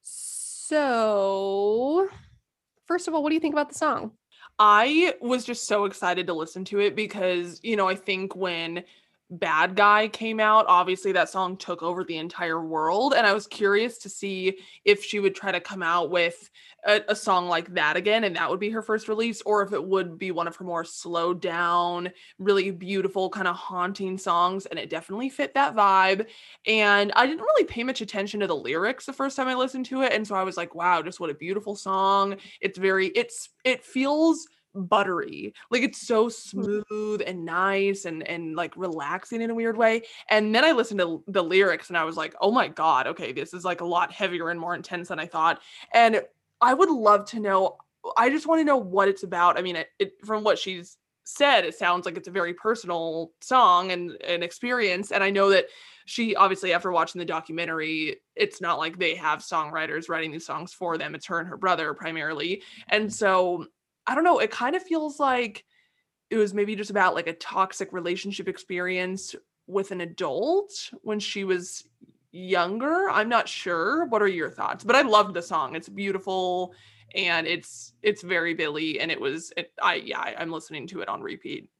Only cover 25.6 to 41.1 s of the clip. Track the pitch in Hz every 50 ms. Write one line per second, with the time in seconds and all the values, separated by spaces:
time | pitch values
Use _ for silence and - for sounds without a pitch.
25.6 | 285 - 233 220 202 196 190 190 185 190 196 196 220 - - - - - - _
26.6 | _ - 220 220 214 208 202 202 202 208 - - 247 269 320 320 381 508 622 539
27.6 | 359 - - 226 240 254 254 - 220 202 - 202 196 208 214 208 202 175 165 139
28.6 | - 120 143 165 185 220 262 - - - 269 - 269 277 - - 262 262 254 254
29.6 | 254 262 - 254 254 - 262 262 269 247 - 214 220 202 208 190 185 190 180 175
30.6 | 170 170 - 165 170 180 180 165 156 170 185 - 180 160 143 147 156 180 196 208
31.6 | 202 202 208 196 - 190 190 190 190 196 196 196 196 196 196 196 - - - -
32.6 | - 196 196 180 190 190 190 190 190 190 - 220 240 - - - - - _ _
33.6 | _ 262 254 247 - - - 254 269 277 294 302 320 330 311 320 - _ _ _
34.6 | _ _ _ 196 185 175 208 196 202 190 180 165 139 - - 73 - 107 _ -
35.6 | - _ 233 247 247 262 - - - - 233 214 226 240 226 - - - - 196
36.6 | 196 202 208 208 208 _ 214 214 214 214 214 202 - - 185 175 165 165 165 180
37.6 | 185 196 196 196 196 196 196 196 - 175 160 160 160 - 170 170 170 160 156 170
38.6 | 170 156 - 170 185 180 160 156 139 143 170 190 - - 240 226 226 226 226 233
39.6 | 233 226 220 220 233 226 226 226 226 - - - - - 214 214 214 214 214 233
40.6 | 285 320 320 240 - - 202 196 180 170